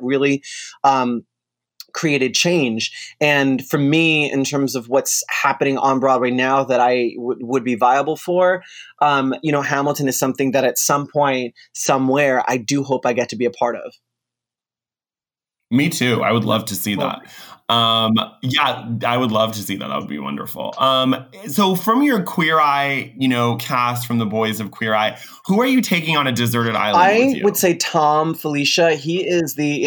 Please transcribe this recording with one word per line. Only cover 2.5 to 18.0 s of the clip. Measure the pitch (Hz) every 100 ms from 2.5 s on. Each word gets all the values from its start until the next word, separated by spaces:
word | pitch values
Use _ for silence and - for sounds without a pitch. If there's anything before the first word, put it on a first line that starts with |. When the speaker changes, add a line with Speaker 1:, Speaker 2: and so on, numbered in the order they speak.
| 175 127 113 - - - -
Speaker 1:
And | 151 143 135 131 -
for | 151
me, | 139 160 165 156 147
in | 139
terms | 135 143 135 127
of | 117
what's | 135 123 - -
happening | - 139 - 139 135
on | 139 131
Broadway | 135 127 123
now | 127 131 135 127
that | 123
I | 123 127 117 -
w-, | 120 120
would | 120 131
be | 120
viable | 113 123 139 143 151
for, | - 175 185 185 - - - -
um, | 147 139 131 127
you | 156
know, | 143
Hamilton | 139 139 143 143 135
is | -
something | 135 127 135
that | 135
at | 127 -
some | - 147 143
point, | 147 143 127 120 _ -
somewhere, | - - 135 131 139 139 127 -
I | 127
do | 110 143
hope | 135 127 123
I |
get | 120 117
to | 113
be | 117
a |
part | - 120 110
of. | 123 - _ _ _ _ _ _ _ _ _ _ _ _ _ _ _ _ -
Speaker 2:
Me | 123 170
too. | - 123 104
I | 71
would | 113 104
love | 107 -
to | 98
see | 107 95
Speaker 1:
Well | 92 -
Speaker 2:
that. | - - - - -
Um, | 117 113 113